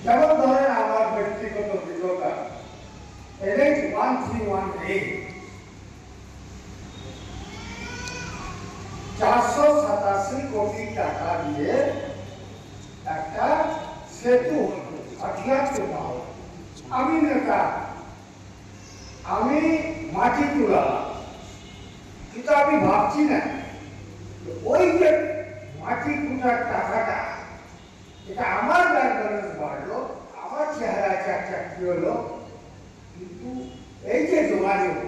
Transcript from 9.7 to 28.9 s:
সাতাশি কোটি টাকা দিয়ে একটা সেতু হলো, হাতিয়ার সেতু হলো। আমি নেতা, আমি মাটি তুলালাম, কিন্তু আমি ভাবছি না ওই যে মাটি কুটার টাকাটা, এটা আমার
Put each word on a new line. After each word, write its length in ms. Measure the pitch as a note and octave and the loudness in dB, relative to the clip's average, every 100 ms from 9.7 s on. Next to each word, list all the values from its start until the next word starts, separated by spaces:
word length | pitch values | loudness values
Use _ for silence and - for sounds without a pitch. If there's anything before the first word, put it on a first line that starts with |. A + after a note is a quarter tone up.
| D4 | 8
সাতাশি 560 | G#3 G3+ G3 G3 G3 B3+ - | 4 2 2 2 0 -2 -2
কোটি 320 | G#3+ G#3 A3 G3+ G#3 | 0 0 -2 -4 -2
টাকা 320 | - - - - | -2 0 -2 -2
দিয়ে 280 | - D3 D3 C4 C#4+ - - - - - - - - - - - - - | -2 0 2 4 4 0 -6 -10 -12 -14 -16 -16 -16 -16 -16 -12 -6 -6
একটা 300 | - - C4+ D#4 D#4+ - - - - - | -4 0 2 4 2 -2 -8 -12 -14 -4
সেতু 400 | A#3+ B3 B3 D4+ - | 4 4 6 0 0
হলো, 300 | - - - - - | -2 -8 -12 -12 -8
হাতিয়ার 420 | - - B3 C4+ C#4+ | -6 -4 0 2 2
সেতু 240 | C4 - - | 0 -4 -4
হলো। 180 | - B2 - - - - - - - B3+ | -6 -8 -10 -14 -16 -16 -16 -16 -4 0
আমি 160 | D#4 D#4+ D4 | 2 4 4
নেতা, 340 | - - - - - - - - - - - - - - - - - - - - G3 | 2 2 2 2 -2 -8 -12 -14 -18 -20 -20 -20 -20 -20 -20 -18 -18 -18 -14 -4 0
আমি 240 | B3 D4+ D#4+ D#4+ - - - | 2 4 4 2 0 -6 -6
মাটি 300 | F#4 B3 D4 C#4+ | 2 2 4 2
তুলালাম, 500 | - G#3 - - - - - - - - - - - - - - - - | 4 6 6 4 0 -4 -8 -12 -16 -16 -16 -18 -18 -18 -18 -18 -18 -14
কিন্তু 200 | A3+ C#4+ D4 | -8 4 6
আমি 140 | C#4+ D4+ - | 8 6 6
ভাবছি 360 | - - D4 D4+ | 6 4 4 4
না 100 | - - - - - - - - - - - - - A3 | 4 0 -6 -8 -12 -14 -16 -16 -16 -16 -14 -12 -6 2
ওই 120 | D4 F4+ E4 | 4 6 8
যে 120 | D#4 - - - - - - - | 6 6 2 -4 -8 -12 -14 -10
মাটি 320 | - B3+ D4 C#4+ | -4 -2 0 -2
কুটার 340 | D4 C4 B3+ A#3 - | -2 0 2 2 0
টাকাটা, 460 | - - A3+ A3+ - - - - - - - - - - - - | -2 0 0 0 -2 -4 -8 -14 -18 -18 -20 -20 -20 -20 -20 -12
এটা 160 | F#3 F3+ - | -4 -2 0
আমার 260 | - F4 F4 | 4 6 6